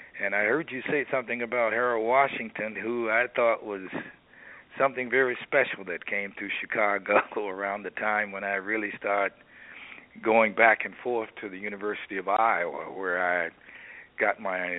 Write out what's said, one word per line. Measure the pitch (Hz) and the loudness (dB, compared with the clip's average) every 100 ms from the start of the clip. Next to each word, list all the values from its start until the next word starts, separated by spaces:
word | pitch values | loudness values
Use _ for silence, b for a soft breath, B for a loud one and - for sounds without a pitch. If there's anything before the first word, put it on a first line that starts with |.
| B - | B -6
And | 98 101 | -2 2
I | |
heard | 104 139 151 | 2 2 0
you | 131 | -6
say | - 151 127 | -2 -2 0
something | 139 117 120 | -2 -2 -6
about | 117 123 113 | -2 0 2
Harold | 110 123 117 110 | 2 2 2 4
Washington, | 135 135 - 113 - 107 101 | 4 4 0 -8 -6 -6 -4
who | 107 120 113 | -4 -2 2
I | 113 123 - | 2 2 2
thought | 117 110 107 | 2 2 -2
was | 98 92 - - - _ B B B B - | -8 -6 -10 -10 -16 _ B B B B 0
something | 135 123 127 | 0 0 0
very | 127 127 120 | 2 2 0
special | - 147 123 - 92 | 0 2 2 0 -6
that | 85 - | -8 -4
came | 101 101 - | -6 -6 -8
through | 101 98 | -6 -6
Chicago | 101 117 104 101 98 104 - | -4 0 2 2 4 2 2
<laughs> | 113 | -4
around | 104 95 101 104 | -4 -4 -2 -4
the | 95 | -6
time | - 107 107 104 | -4 0 0 0
when | 98 | -4
I | 101 101 | -2 -2
really | 95 110 104 - | -2 -2 -2 -4
started | 104 101 98 - - B B B B B B - | 0 2 0 -4 -20 B B B B B B -4
going | 113 110 110 | 4 6 6
back | 95 113 107 104 | 6 6 6 0
and | 87 | -8
forth | 127 120 110 - | -4 -4 -4 -8
to | 104 | -12
the | 95 | -10
University | 104 101 104 104 - 98 | -10 -6 -6 -6 -8 -6
of | 92 | 0
Iowa, | 107 113 90 87 73 82 92 | 2 4 2 0 -4 -8 -6
where | 95 90 | -2 0
I | 90 90 82 - B B B B B - | 2 0 -2 -6 B B B B B 0
got | 107 101 | 0 0
my, | 104 92 90 | -2 -4 -4